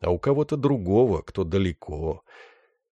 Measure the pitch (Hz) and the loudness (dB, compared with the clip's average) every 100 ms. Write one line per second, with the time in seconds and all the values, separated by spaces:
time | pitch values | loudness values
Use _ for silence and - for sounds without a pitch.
0 | 87 90 135 143 147 147 139 131 90 107 | -2 0 0 0 0 0 0 0 2 4
1 | 127 80 - - 82 98 92 78 - 76 | 4 2 -4 -4 -2 0 0 -4 -10 -6
2 | 80 73 - - - _ _ _ _ | -6 -6 -12 -20 -20 _ _ _ _